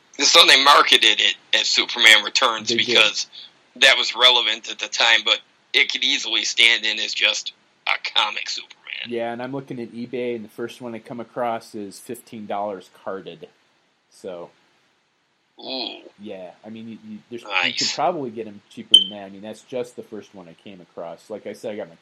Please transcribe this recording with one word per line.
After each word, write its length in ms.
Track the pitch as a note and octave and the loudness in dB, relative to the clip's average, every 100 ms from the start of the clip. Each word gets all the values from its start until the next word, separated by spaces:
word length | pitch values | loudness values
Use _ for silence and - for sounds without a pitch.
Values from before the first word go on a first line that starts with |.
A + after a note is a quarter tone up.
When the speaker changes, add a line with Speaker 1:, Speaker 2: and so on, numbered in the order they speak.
| _ - | _ -2
Speaker 1:
So 260 | C#3 E3 D#3+ | 4 6 8
they 180 | C3+ | 8
marketed 560 | C#3 D#3 - B2+ A2+ G#2 | 8 8 8 6 6 4
it 160 | G#2+ - _ | 2 -2 _
as 140 | A2 G2+ | -2 0
Superman 560 | - F#2+ A#2+ A2+ G#2+ | 0 -2 4 8 8
Returns 460 | G#2 - B2+ A2 A2 | 6 0 0 0 -2
Speaker 2:
They 80 | A#2 | -2
did. 100 | A2+ | 2
Speaker 1:
because 400 | A2+ G#2+ - - - - _ _ B2 | 4 4 0 -8 -12 -20 _ _ 4
that 200 | C3+ A#2+ | 4 4
was 180 | A#2 A2 | 0 4
relevant 560 | B2+ A#2+ A2 A2+ A2 | 4 4 0 -4 -8
at 80 | A2 | -10
the 80 | G#2 | -6
time, 340 | - A#2 A2 A2 | 0 4 4 2
but 140 | G#2 - _ _ | -2 -4 _ _
it 180 | C3+ C#3 | 0 0
could 120 | C3 | 0
easily 400 | B2+ C#3 A2 A2 | -2 -2 -2 -4
stand 420 | G2 - A#2 A2+ A2 | -4 2 4 4 0
in 120 | G#2+ | -4
as 140 | G#2 | -6
just 380 | - G#2+ G#2+ - - _ _ - | -2 -2 -2 -8 -16 _ _ -6
a 40 | - - - | -4 -4 -2
comic 340 | G#2+ - - | -2 -4 -10
Superman. 280 | - - - - - A#2 | -10 -12 -20 -18 -16 -8
Speaker 2:
Yeah, 260 | A#2 A#2 | -6 -6
and 80 | A#2+ | -8
I'm 80 | B2+ | -8
looking 280 | C#3 C3+ B2+ | -10 -10 -12
at 80 | A#2 | -12
eBay, 460 | A#2 B2 B2 B2 A#2+ | -12 -10 -6 -4 -6
and 100 | G#2 | -10
the 40 | |
first 300 | - A#2 - | -10 -10 -10
one 140 | B2 A2+ | -14 -14
I 40 | |
come 200 | - A#2+ | -14 -14
across 560 | A2 C3+ A#2+ A2+ - A2 | -10 -6 -4 -4 -10 -14
is 240 | G2+ - | -14 -14
fifteen 460 | - A#2 - A2+ G#2 | -14 -14 -14 -16 -8
dollars 420 | G2+ G#2 F#2+ - _ | -6 -6 -8 -14 _
carded. 440 | - F#2+ F2 D#2+ D2+ _ _ _ _ _ _ | -10 -10 -12 -18 -20 _ _ _ _ _ _
So, 400 | _ G2 F2 E2+ _ _ _ _ _ _ _ _ _ _ - | _ -12 -12 -14 _ _ _ _ _ _ _ _ _ _ -18
Speaker 1:
Ooh. 400 | B2 C3 A2 - - _ | -10 -8 -8 -12 -20 _
Speaker 2:
yeah, 320 | G#2 F#2+ F2+ - A2 | -16 -14 -16 -18 -18
I 40 | |
mean, 180 | A2+ A2+ | -16 -16
you, 80 | G#2+ A2 | -16 -16
you, 100 | G#2+ - | -18 -14
there's, 140 | A#2 | -16
you 40 | G#2 | -4
Speaker 1:
Nice. 280 | F#2 F2 - | -2 -2 -2
Speaker 2:
could 180 | - - | -4 0
probably 360 | D#3 E3+ B2+ | -2 -2 -6
get 160 | A2 G#2+ | -8 -12
'em 140 | G#2 _ | -14 _
cheaper 260 | - A2 - | -18 4 4
than 140 | F#2+ | 4
that. 140 | G#2 G2 | -6 -14
I 40 | |
mean, 120 | G2 | -14
that's 200 | G#2+ G#2+ | -14 -16
just 340 | _ B2+ A#2+ - | _ -8 -8 -12
the 60 | |
first 320 | - G#2+ - | -14 -16 -16
one 140 | G2+ E2+ | -20 -20
I 60 | |
came 280 | E2+ G#2+ F#2+ | -20 -20 -20
across. 480 | E2 - E2+ E2+ - | -18 -14 -14 -14 -14
Like 160 | G#2 G#2+ | -12 -12
I 80 | |
said, 200 | G#2+ A#2 | -12 -10
I 20 | G#2 | -10
got 120 | F2+ | -12
my 80 | E2 | -16